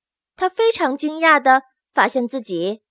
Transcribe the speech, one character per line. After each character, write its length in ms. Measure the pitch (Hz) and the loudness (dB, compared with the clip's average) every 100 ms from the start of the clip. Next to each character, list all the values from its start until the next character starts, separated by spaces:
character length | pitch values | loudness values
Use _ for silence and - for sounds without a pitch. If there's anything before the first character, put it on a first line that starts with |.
| _ _ _ - | _ _ _ -6
她 140 | 370 | -4
非 200 | - 453 | 0 0
常 280 | 453 311 277 | 0 -2 -2
惊 220 | 302 311 | -6 0
讶 220 | 320 294 | 2 4
地 220 | 262 262 - _ _ | 4 2 2 _ _
发 200 | - 214 | -2 0
现 180 | 262 240 | 0 -4
自 140 | 262 | -6
己 420 | 220 170 180 220 _ | -6 -4 -4 -6 _